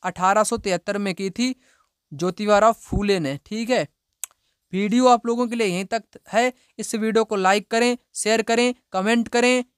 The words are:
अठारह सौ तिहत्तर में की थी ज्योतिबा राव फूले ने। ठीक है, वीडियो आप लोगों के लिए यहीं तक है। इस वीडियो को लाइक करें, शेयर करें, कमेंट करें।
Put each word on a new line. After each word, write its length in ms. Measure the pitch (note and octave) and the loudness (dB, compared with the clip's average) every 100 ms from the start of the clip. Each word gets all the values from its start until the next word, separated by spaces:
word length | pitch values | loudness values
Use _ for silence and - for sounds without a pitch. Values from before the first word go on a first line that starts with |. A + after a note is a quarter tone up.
अठारह 420 | F#3 F3+ F#3 G#3 | -8 -2 2 2
सौ 120 | G#3 A#3 | 0 -2
तिहत्तर 420 | G#3 F3 - G3+ | -2 -4 -2 -4
में 160 | G3+ | -4
की 160 | F3+ G3 | -4 -6
थी 300 | F#3+ B3 B3+ _ _ _ _ _ | -4 -4 -4 _ _ _ _ _
ज्योतिबा 440 | C#3+ F3 F3+ G#3 G#3 | -6 -4 -4 2 4
राव 140 | G#3+ | 4
फूले 480 | A3+ - - G3+ G3 | 2 -4 -4 0 0
ने। 180 | D3 C#3 _ | 0 -6 _
ठीक 240 | A3 A3+ | -8 -2
है, 180 | B3 D3+ _ _ _ - _ _ _ _ | -2 -2 _ _ _ -16 _ _ _ _
वीडियो 340 | F3+ G#3 A#3 B3+ | -4 0 4 6
आप 200 | A#3+ A#3 | 4 2
लोगों 200 | A#3 A#3+ | -4 -4
के 100 | A#3 | -2
लिए 100 | G#3+ | -2
यहीं 180 | F3 | -2
तक 180 | G3 A#3 - - _ | -4 -6 -8 -20 _
है। 200 | G#3 B3 B3 _ - | 0 0 -4 _ -14
इस 160 | G#3+ | -8
वीडियो 300 | A3+ A3 A3 | -4 0 0
को 120 | A3 G#3+ | 0 0
लाइक 340 | F#3 G3+ G3 | 2 2 0
करें, 280 | A3+ A#3+ B3 _ | 0 0 -2 _
शेयर 280 | - G#3+ A3 | -8 -2 0
करें, 320 | A3 A#3 B3 B3 _ | 0 0 0 -2 _
कमेंट 360 | F#3 F#3+ A#3 A3 | -4 0 0 0
करें। 360 | A#3+ B3 B3+ B3 | 0 2 0 -2